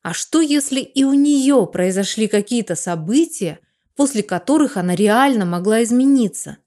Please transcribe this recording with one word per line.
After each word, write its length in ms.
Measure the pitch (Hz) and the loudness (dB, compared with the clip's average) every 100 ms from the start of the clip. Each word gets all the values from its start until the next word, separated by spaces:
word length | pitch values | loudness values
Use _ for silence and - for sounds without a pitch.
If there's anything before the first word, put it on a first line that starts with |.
А 100 | 165 | -10
что, 300 | 170 - 311 | -10 -2 0
если 400 | 311 294 - 254 | 2 0 -2 -6
и 240 | - - 269 | -4 0 2
у 80 | |
неё 540 | 277 285 285 262 269 - | 4 4 2 4 2 2
произошли 600 | - 180 190 196 - 214 | -2 -2 -2 -4 -2 0
какие-то 480 | 208 202 240 214 165 | 0 0 -4 -4 -6
события, 840 | - 170 156 262 330 - 175 151 _ _ _ - | -4 -6 0 0 0 -4 -8 -10 _ _ _ -2
после 280 | 285 220 | 0 0
которых 520 | 208 180 175 311 285 196 | -4 -4 0 0 0 -2
она 180 | 180 | -2
реально 520 | 180 208 220 277 240 180 | 0 2 4 2 2 -2
могла 380 | 175 185 220 | -2 0 0
измениться? 760 | 233 247 269 269 214 - - - | 2 2 4 2 0 -4 -14 -16